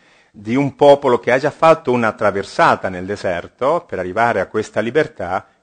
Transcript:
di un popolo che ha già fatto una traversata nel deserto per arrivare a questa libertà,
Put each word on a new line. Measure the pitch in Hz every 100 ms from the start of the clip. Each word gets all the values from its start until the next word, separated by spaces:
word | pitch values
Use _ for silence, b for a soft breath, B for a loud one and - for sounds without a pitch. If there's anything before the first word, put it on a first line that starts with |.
| b b b
di | 110 104 127
un | 143 -
popolo | 143 143 135 120
che | -
ha | 131
già | 143
fatto | - 160 160 131
una | 123 113
traversata | - 104 98 98 - 160 113 101
nel | 90 92
deserto | 101 101 85 90 - 131 170 -
per | 92
arrivare | 90 95 120 107
a | 90
questa | 107 104 110
libertà, | 110 143 147 - 90 95 - b